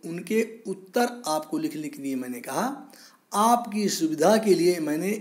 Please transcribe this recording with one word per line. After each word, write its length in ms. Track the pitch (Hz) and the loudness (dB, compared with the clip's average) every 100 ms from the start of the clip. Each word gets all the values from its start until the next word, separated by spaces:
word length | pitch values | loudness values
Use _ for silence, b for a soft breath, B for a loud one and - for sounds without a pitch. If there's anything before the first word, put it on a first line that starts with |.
| - | -10
उनके 360 | 170 170 220 226 - - | -10 -2 0 0 -6 -12
उत्तर 540 | 185 - 247 240 240 - | -12 -4 0 0 -2 -4
आपको 300 | 311 - 156 | -4 -2 -4
लिखने 320 | 156 147 151 | -4 -6 -10
के 120 | 147 | -10
लिए 140 | 139 131 | -6 -6
मैंने 260 | 127 123 | -6 -10
कहा, 500 | 120 139 233 285 - B B B _ | -6 -4 -4 -6 -16 B B B _
आपकी 560 | 202 220 240 240 202 202 | 2 4 4 2 -2 -2
सुविधा 460 | - 160 156 160 214 | 0 -2 4 4 6
के 160 | 214 | 6
लिए 260 | 170 170 175 | 4 4 2
मैंने 320 | 151 151 185 220 | -2 -2 -2 -4